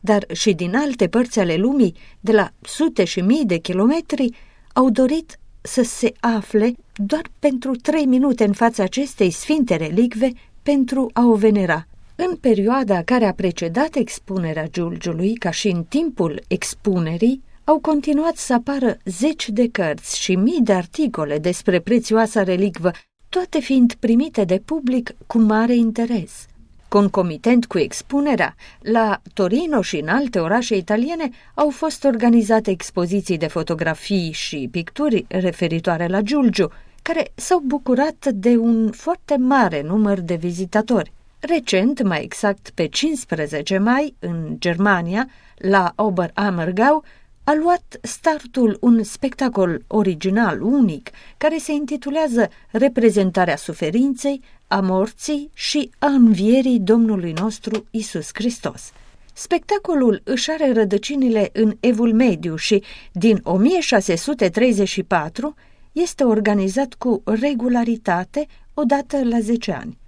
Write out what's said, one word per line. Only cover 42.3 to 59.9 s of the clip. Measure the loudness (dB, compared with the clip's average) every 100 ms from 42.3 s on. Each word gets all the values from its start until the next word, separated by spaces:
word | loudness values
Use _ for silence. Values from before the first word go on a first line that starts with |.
| -2 -2 -2 -8
pe | -4 -4
cincisprezece | 0 -2 -2 -6 -4 -4 -4 -2 0
mai, | 2 2 0 -6
în | -8 -6 -8 -4
Germania, | -4 0 2 2 0 -4 -4 -8 -20 _
la | 2 2 2 0
Oberammergau, | -2 0 -2 -2 -2 -2 -2 2 4 2 -2 -20 -20 _
a | -2
luat | 0 2 0 -4 -14
startul | -12 -4 -2 -2 -6 0 0 2
un | 4 4
spectacol | 2 -6 -8 -4 -4 0 -2 -2 -4
original, | -2 0 -2 -2 0 0 0
unic, | 0 2 2 0 -12 -20 -20 -2
care | -2 -2
se | -4
intitulează | -4 -4 -6 -4 -2 0 0 0 -4 -8
Reprezentarea | 0 2 4 2 4 0 2 0 0
suferinței, | -6 -6 -2 0 0 0 -4 -6 -10 -20 _
a | -2
morții | 0 0 -2 -6 -6 -6 -6
și | -10 -4 -4 -4 _
a | 0
învierii | 6 6 6 4 4 4 0
Domnului | 2 2 4 0 -4
nostru | -4 -4 -6 -6 -8 -6
Isus | -10 -8 -8 -10
Hristos. | -4 -4 -4 -10 -10 -20 -20 -20 -20 -20
Spectacolul | -20 -4 -4 0 -4 0